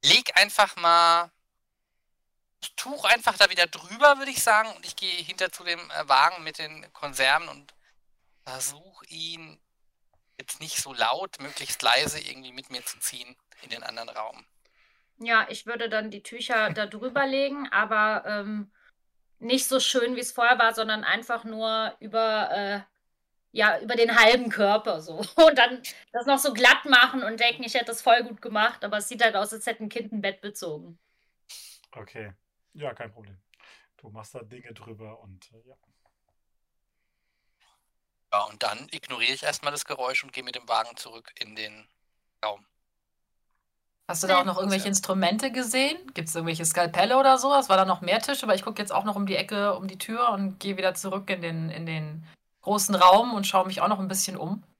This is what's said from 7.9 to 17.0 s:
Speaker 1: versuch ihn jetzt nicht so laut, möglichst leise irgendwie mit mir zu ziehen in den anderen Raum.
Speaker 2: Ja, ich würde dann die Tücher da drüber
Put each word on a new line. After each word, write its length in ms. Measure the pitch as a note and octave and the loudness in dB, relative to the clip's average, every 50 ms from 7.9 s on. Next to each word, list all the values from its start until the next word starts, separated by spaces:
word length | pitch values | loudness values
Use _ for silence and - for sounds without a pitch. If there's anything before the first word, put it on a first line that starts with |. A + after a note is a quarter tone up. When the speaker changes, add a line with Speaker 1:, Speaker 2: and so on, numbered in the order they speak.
| _ _ _ _ _ _ _ _ _ _ _ | _ _ _ _ _ _ _ _ _ _ _
Speaker 1:
versuch 580 | C3 B2+ C3 C3 - C#3+ C#3+ C#3+ - _ - - - | -14 -10 -8 -8 -8 -8 -10 _ -20 _ -20 -20 -20
ihn 500 | D#3 D#3+ D#3+ E3 E3 E3 E3 D#3 D3+ D#3 _ _ _ _ _ _ _ _ _ _ _ _ _ _ _ _ | -16 -14 -14 -14 -14 -14 -18 -20 -20 _ _ _ _ _ _ _ _ _ _ _ _ _ _ _ _ _
jetzt 200 | C3 - - - | -16 -16 -14 -14
nicht 160 | D3+ D#3 - - | -12 -8 -6 -6
so 120 | - C#3+ C3 | -6 -8 -4
laut, 460 | A#2+ A2+ A2+ B2+ D#3+ F#3+ F#3+ - - | -4 -2 -2 -2 -4 -6 -10 -12 -14
möglichst 400 | C#3 D3 D3 - C#3 - - - - | -14 -12 -12 -12 -10 -10 -8 -2 2
leise 360 | A#2 A#2+ B2+ D3+ D3 D3 D3+ | 2 2 2 2 -2 -4 -8
irgendwie 340 | C#3+ - C3 C3 C3 B2+ B2 | -10 -12 -14 -14 -18 -20 -18
mit 160 | B2+ C3+ - | -20 -18 -14
mir 140 | C3 B2 A#2+ | -14 -12 -10
zu 140 | - - - | -12 -12 -8
ziehen 360 | - - - B2 A#2+ B2 B2+ _ _ _ _ _ | -8 -8 -8 -8 -18 -20 -20 _ _ _ _ _
in 80 | - C3+ | -16 -16
den 120 | A#2 A#2 A#2 | -14 -14 -14
anderen 260 | A#2 A2+ A2+ A#2 A#2 | -14 -12 -12 -14 -12
Raum. 360 | A#2 A2+ G#2+ A2 B2 A#2+ A2+ _ _ _ _ _ _ _ _ _ _ _ _ _ _ _ | -10 -10 -10 -10 -12 -18 -20 _ _ _ _ _ _ _ _ _ _ _ _ _ _ _
Speaker 2:
Ja, 300 | A3+ A#3 A#3 A3 G#3+ - | -6 0 0 0 0 0
ich 160 | G#3 G#3 - | -8 -14 -10
würde 240 | G#3+ A#3+ A#3 A#3 A3+ | -10 -8 -6 -6 -4
dann 220 | G#3+ G#3+ G#3+ G#3+ | -4 -4 -6 -6
die 120 | G#3 G3+ _ | -12 -14 _
Tücher 460 | - - A#3+ B3 - B3+ A3+ G#3+ G#3 | -16 -14 -12 -8 -4 -2 0 0 -2
da 140 | E3 A3 G#3+ | -2 -4 -6
drüber 400 | G#3 G#3 G#3+ | -8 -8 -10